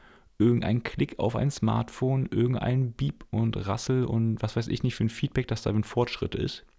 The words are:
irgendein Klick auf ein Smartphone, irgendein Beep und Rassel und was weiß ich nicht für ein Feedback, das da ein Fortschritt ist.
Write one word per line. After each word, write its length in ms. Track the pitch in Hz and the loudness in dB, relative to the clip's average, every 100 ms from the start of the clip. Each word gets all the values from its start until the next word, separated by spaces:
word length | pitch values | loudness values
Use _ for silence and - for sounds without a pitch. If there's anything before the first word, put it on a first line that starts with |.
| - - - - | -20 -20 -10 2
irgendein 440 | 113 120 - 120 | 4 4 2 0
Klick 360 | - - 143 - | -2 -2 -4 -2
auf 180 | 104 117 | -2 0
ein 140 | 143 | -2
Smartphone, 760 | - 110 113 113 - 127 135 131 | 0 0 0 -2 -2 0 0 0
irgendein 680 | 110 120 123 - 127 123 | 2 2 2 0 0 0
Beep 340 | 117 139 - - | -2 -4 -4 -6
und 260 | 110 113 101 98 | 0 0 0 -2
Rassel 380 | 98 - 131 | -2 0 0
und 360 | 123 113 113 110 | 2 2 2 0
was 140 | 110 - | -2 -2
weiß 120 | 113 | -2
ich 140 | 113 | 0
nicht 120 | 127 | -2
für 100 | - | 0
ein 60 | 113 | -2
Feedback, 380 | - 135 - 123 | 0 -4 -2 -2
das 140 | 117 | -2
da 80 | 104 | 0
ein 140 | 104 | 0
Fortschritt 500 | - - 120 - - | 0 0 0 -2 -4
ist. 300 | - - - - | -2 -4 -6 -16